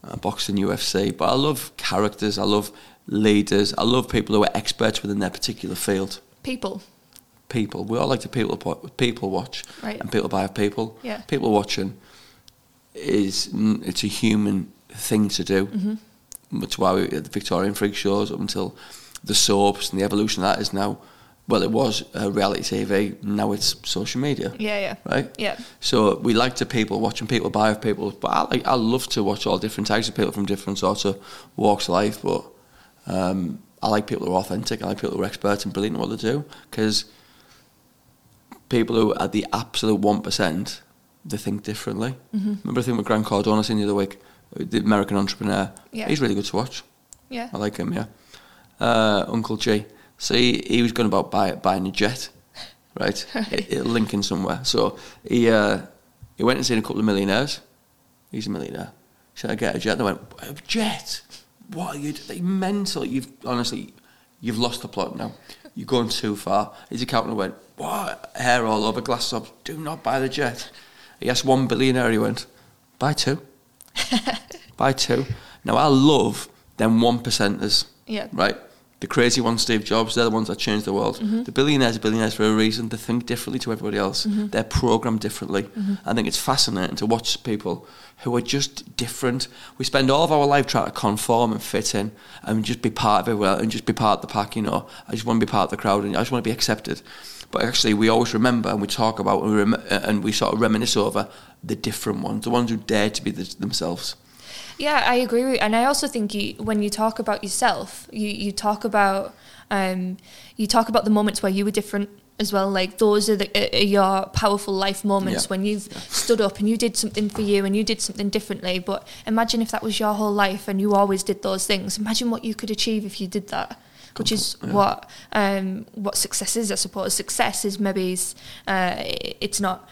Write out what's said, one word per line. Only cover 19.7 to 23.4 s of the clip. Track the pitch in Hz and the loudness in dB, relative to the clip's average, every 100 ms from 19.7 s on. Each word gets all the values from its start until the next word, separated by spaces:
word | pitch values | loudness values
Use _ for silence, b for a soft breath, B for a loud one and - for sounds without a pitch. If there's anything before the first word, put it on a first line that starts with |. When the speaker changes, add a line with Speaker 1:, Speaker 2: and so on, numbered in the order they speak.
| 101 - | 4 -2
Speaker 1:
and | 95 | -2
the | 98 | 0
evolution | 101 104 - | 2 0 2
of | 95 - | 2 2
that | |
is | 101 | -2
now, | 98 101 - B B B B - | -2 -4 -4 B B B B 0
well, | 110 | 2
it | 95 | 2
was, | 110 131 101 - - | 2 2 0 -6 -4
uh, | 104 | -2
reality | 101 98 - | 2 2 0
T | - 104 101 | -2 -4 0
V, | 98 101 - | 0 0 -4
now | 104 104 | -4 -2